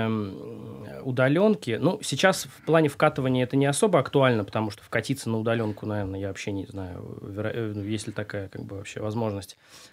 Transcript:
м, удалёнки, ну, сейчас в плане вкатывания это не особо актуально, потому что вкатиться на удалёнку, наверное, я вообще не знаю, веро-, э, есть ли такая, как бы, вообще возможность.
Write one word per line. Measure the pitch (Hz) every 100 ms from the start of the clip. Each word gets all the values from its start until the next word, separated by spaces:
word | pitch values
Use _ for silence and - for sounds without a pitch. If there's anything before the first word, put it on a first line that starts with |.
| 113
м, | 110 98 95 117 117 113 135 - 135
удалёнки, | 131 127 131 156 214 208 123 113
ну, | 156 196
сейчас | - 135 190 185 139
в | - -
плане | 160 151
вкатывания | - 151 143 131 127
это | 127 139
не | 139
особо | 139 220 160
актуально, | 127 143 131 113
потому | - 113 107
что | -
вкатиться | - 117 - 131 113
на | 113
удалёнку, | 110 113 107 104 107
наверное, | 104 98 95
я | 98
вообще | 95 -
не | 98 -
знаю, | 95 92 - - -
веро-, | - 101 107
э, | 117 110 104 101
есть | 110 110
ли |
такая, | 107 104 101 98
как | -
бы, | 110 98
вообще | - -
возможность. | 107 113 110 98 - - _ - -